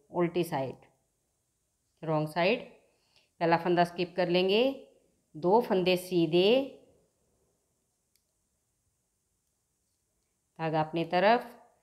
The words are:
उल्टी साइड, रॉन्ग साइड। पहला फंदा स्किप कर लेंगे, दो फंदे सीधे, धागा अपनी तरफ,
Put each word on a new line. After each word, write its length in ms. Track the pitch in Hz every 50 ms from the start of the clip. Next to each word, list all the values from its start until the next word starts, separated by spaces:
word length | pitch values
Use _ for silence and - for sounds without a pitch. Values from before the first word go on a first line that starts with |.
| _ _
उल्टी 320 | - - 175 170 170 175 165
साइड, 320 | 170 165 139 135 123 - - - _ _ _ _ _ _ _ _ _ _ _ _ _ _ _ _ _ _ _ _ _ _ _
रॉन्ग 280 | 165 156 156 151 156 156
साइड। 340 | - 175 170 190 233 - - - - - _ _ _ _ _ _ _ _ _ _ _ _
पहला 160 | 175 165 170 165
फंदा 240 | 170 185 175 175 175
स्किप 280 | 175 - - 180 175 -
कर 140 | - 180 170
लेंगे, 340 | 175 180 185 185 202 220 247 269 269 - - - _ _ _ _ _ _ _ _ _
दो 240 | 156 151 175 202 240
फंदे 340 | 240 - 202 185 175 185 180 175
सीधे, 520 | 180 - 185 175 165 156 175 175 185 202 247 269 277 - - - - _ _ _ _ _ _ _ _ _ _ _ _ _ _ _ _ _ _ _ _ _ _ _ _ _ _ _ _ _ _ _ _ _ _ _ _ _ _ _ _ _ _ _ _ _ _ _ _ _ _ _ _ _ _ _ _ _ _ _ _ _ _ _ _ _ _ _ _ _ _ _ _ _ _ -
धागा 220 | 160 160 156 156
अपनी 220 | 156 156 - 170 165
तरफ, 440 | 165 175 180 185 208 233 247 - - - - - _ _ _